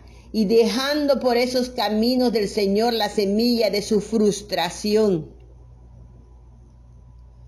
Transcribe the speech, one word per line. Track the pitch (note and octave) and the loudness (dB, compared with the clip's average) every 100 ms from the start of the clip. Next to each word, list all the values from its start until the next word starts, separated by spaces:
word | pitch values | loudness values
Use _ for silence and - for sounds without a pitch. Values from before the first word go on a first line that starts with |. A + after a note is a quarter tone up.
| - - - | -20 -20 -6
y | G#3+ G3 | -2 2
dejando | A3+ A3 A3 C4+ D4+ C#4+ B3 | 4 4 0 -2 0 0 0
por | B3 A#3 | 2 0
esos | B3 B3+ B3 | 0 -2 -4
caminos | - G#3 G#3+ A#3 B3+ B3 | -4 -2 0 0 2 0
del | A3+ G3 | 0 -2
Señor | A3 G3 G3+ A#3+ | -2 0 0 0
la | A3+ G#3 | 0 -2
semilla | G#3+ G3 G#3 A#3+ A#3 G#3 | -2 0 2 2 2 0
de | G3+ | -2
su | G3 G#3+ | 0 -2
frustración. | G#3 A3 G#3 F#3+ - F3+ E3+ - G#3 G#3+ G#3+ E3+ C#3 - - - - - - - - - - - - - - - - - - - - - | 0 0 2 0 -4 -6 -6 -6 0 2 2 0 -4 -18 -20 -20 -20 -20 -20 -20 -20 -20 -20 -20 -20 -20 -20 -20 -20 -20 -20 -20 -20 -20